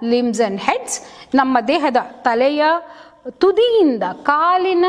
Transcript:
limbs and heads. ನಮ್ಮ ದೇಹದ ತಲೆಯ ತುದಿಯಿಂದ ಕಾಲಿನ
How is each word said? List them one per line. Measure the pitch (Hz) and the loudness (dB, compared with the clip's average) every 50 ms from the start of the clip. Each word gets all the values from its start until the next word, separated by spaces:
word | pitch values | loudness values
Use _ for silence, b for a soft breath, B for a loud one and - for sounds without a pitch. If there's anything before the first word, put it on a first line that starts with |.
| 233 | -2
limbs | 233 240 247 247 240 208 220 | -2 0 0 0 0 0 -2
and | 226 202 196 | -2 -2 -4
heads. | 190 - 269 403 523 - - - - B B B B B B - | -4 -4 -4 -4 -4 -6 -8 -12 -12 B B B B B B 0
ನಮ್ಮ | 269 262 262 254 240 214 247 | 0 0 2 0 0 0 0
ದೇಹದ | 302 330 285 285 240 240 | 0 0 0 0 0 -2
ತಲೆಯ | - - - - - 247 226 233 254 285 294 294 302 311 330 339 330 B B B B B B _ _ 254 | -4 -4 -10 -6 -4 -2 0 0 0 0 0 0 0 0 0 -2 -4 B B B B B B _ _ -18
ತುದಿಯಿಂದ | - _ 359 392 381 415 480 480 453 440 349 285 240 208 | -2 _ 2 2 4 2 2 2 4 2 2 2 2 -2
ಕಾಲಿನ | 190 185 185 - - 285 294 302 330 349 370 370 359 381 370 349 359 | -4 -6 -8 -6 -4 -2 0 0 2 2 2 2 0 0 0 0 2